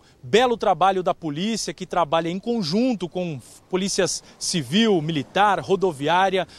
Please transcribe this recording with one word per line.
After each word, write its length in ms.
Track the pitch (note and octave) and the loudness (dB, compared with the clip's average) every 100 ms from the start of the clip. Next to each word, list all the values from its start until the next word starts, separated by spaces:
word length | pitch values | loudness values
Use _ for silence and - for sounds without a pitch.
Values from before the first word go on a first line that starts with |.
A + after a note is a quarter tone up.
| - _ | -12 _
belo 340 | B2 G3+ B3+ A3+ | 0 2 4 2
trabalho 440 | G#3+ E3 F#3 F#3+ | 0 2 2 2
da 120 | F3+ | -2
polícia, 580 | E3 D#3+ C#3+ G#3 A3+ - | -4 -4 -4 -4 -4 -6
que 140 | - F#3 | -10 -4
trabalha 420 | F3+ D#3 E3 E3 | -2 0 0 -2
em 100 | F#3+ | -4
conjunto 680 | A#3 A#3 D3+ G3+ C4 A3 F3 | -4 -2 0 0 0 0 -4
com 320 | F#3 E3+ C3+ - - _ | -4 -6 -8 -12 -20 _
polícias 520 | F#3 G3 - E3+ - - - | -4 -2 0 0 -2 -10 -10
civil, 640 | - F3+ A#2+ F#3+ A3+ F3+ | -4 -4 0 2 4 2
militar, 580 | D3+ D#3 B2+ - G#3 F3 | 0 -4 -2 2 2 2
rodoviária, 840 | C#3 F#3+ F#3+ C3+ D3 F3+ F#3+ F#3 E3 | 0 0 0 -2 0 2 2 0 -4